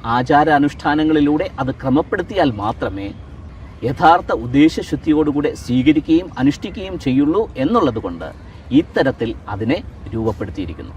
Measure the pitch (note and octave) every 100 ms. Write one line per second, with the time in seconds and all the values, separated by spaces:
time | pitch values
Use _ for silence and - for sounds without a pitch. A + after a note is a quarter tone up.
0 | A#2 A#2+ B2+ D3 D3+ D3 C#3+ C#3 D#3 D3+
1 | D#3 D#3 D3 D3+ C#3+ - C3 C3 C3+ C3+
2 | F3 G3+ F3 G3+ D3+ G#2 G#2 - - G2
3 | G2 - - - - - - - A#2+ C#3+
4 | F3 F3 - F3 B2 C3+ D#3 - - C#3
5 | D#3+ D3+ D3+ C#3+ D3 - - B2+ C3 D3+
6 | D3 D#3+ F3+ B2+ C3+ C#3+ G#3+ G#3 F#3+ F3
7 | C#3 B2+ D3 F#3 A3 - C#3+ A#3 D3+ A2
8 | G2 E2+ D#2+ - - - - C#3 E3+ G#3+
9 | C#3 B2 A#2 A2 - G#2 A2+ F3 - -
10 | - A2+ A2 G#2 G2+ G2 F2+ - C2